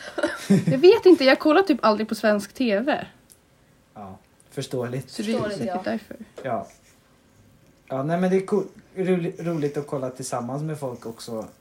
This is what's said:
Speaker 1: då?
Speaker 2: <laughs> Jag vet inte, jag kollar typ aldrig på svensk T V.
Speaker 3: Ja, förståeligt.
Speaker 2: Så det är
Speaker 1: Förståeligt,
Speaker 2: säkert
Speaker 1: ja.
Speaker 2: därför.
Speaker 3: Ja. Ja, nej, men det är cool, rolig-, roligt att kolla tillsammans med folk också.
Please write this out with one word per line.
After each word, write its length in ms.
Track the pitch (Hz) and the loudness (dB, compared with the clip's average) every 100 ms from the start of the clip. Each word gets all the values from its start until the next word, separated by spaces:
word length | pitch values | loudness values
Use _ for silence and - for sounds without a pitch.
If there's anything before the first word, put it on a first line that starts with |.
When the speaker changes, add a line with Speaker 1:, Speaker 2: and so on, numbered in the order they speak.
| - - | -12 -6
Speaker 1:
då? 60 | 320 - - 196 - | -6 -6 2 2 4
Speaker 2:
<laughs> 60 | |
Jag 60 | 262 | 6
vet 280 | 339 440 370 | 8 8 8
inte, 180 | 339 | 8
jag 140 | 262 294 | 6 4
kollar 240 | 311 302 | 6 4
typ 160 | 392 262 | 4 2
aldrig 260 | 220 208 214 | 2 2 -2
på 60 | |
svensk 380 | 220 220 208 202 | -2 2 0 -2
T 280 | - 247 196 | -4 0 0
V. 260 | 262 254 - - _ _ _ _ _ _ _ | 0 -2 -6 -18 _ _ _ _ _ _ _
Speaker 3:
Ja, 240 | - 98 95 _ _ _ | -18 -18 -18 _ _ _
förståeligt. 600 | - 135 131 120 131 - | -10 -8 -6 -6 -6 -8
Speaker 2:
Så 120 | - | -8
det 60 | 208 | -4
är 40 | |
Speaker 1:
Förståeligt, 260 | 226 214 294 | -4 -4 -4
Speaker 2:
säkert 160 | 226 | -6
Speaker 1:
ja. 80 | 180 | -6
Speaker 2:
därför. 320 | 190 226 - - 220 - | -4 -6 -8 -16 -18 -14
Speaker 3:
Ja. 240 | - 113 - - _ _ _ _ _ _ _ _ _ _ _ | -8 -6 -8 -16 _ _ _ _ _ _ _ _ _ _ _
Ja, 160 | 135 | -6
nej, 180 | 139 170 | -2 0
men 100 | 185 | 0
det 60 | 190 | 0
är 100 | 190 | 0
cool, 180 | 202 - - _ | -2 -4 -10 _
rolig-, 520 | 190 180 180 170 - 170 | -6 0 0 -2 -6 -6
roligt 300 | 165 143 147 | -4 -4 -4
att 100 | 143 | -6
kolla 240 | 143 127 | -6 -6
tillsammans 520 | 127 131 131 117 135 | -8 -8 -6 -6 -6
med 160 | 156 151 | -6 -8
folk 260 | 135 117 117 | -8 -10 -12
också. 420 | 113 - 113 98 - | -14 -10 -10 -10 -16